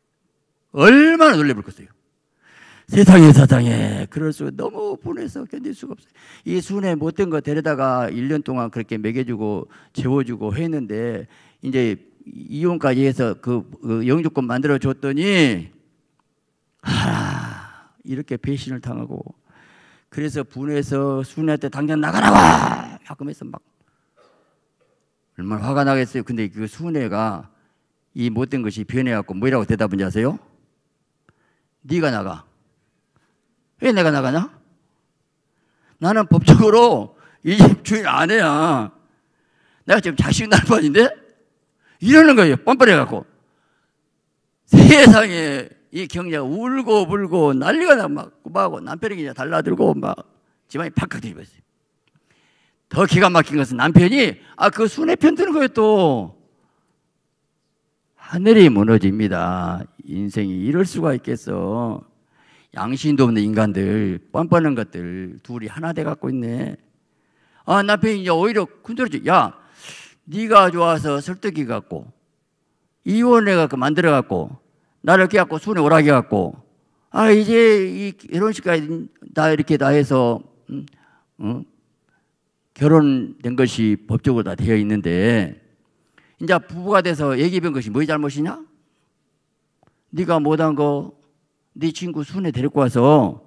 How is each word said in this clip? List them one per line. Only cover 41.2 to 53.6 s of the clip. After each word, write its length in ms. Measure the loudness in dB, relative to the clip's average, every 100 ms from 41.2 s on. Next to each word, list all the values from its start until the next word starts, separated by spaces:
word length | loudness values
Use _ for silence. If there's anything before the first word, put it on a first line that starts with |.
| _ _ _ _ _ _ _ -6
이러는 340 | 4 8 8
거예요. 200 | 6 4 2
뻔뻔해갖고. 680 | 0 4 6 4 0 -8 -14 _ _ _ _ _ _ _ _ _ _ _ _ _
세상에 1040 | 4 8 10 10 10 8 6 -2 -4 -6 -10 _ _
이 140 | -10 -8
경제가 340 | -8 -6 -6
울고 640 | -6 -6 -4 -4 0 0 0
불고 460 | -4 -2 0 2
난리가 420 | 0 0 0 2
나고 140 | 2 2
막, 220 | -8 -12 _
막 380 | -8 -4 -4 -6
남편이 340 | -12 -10 -10 -8
그냥 160 | -12
달라들고 600 | -10 -6 -4 -4 0 0
막 200 | -2 -6 -10 -16 _ _ _ _
집안이 200 | -12 -6
팍팍 300 | -6 -6 -12
뒤집어졌어요. 380 | -16 -18 -20 _ _ _ _ _ _ _ _ _ _ _ _ _ -8
더 160 | -2
기가 240 | 0 2 2
막힌 280 | 2 0
것은 200 | -2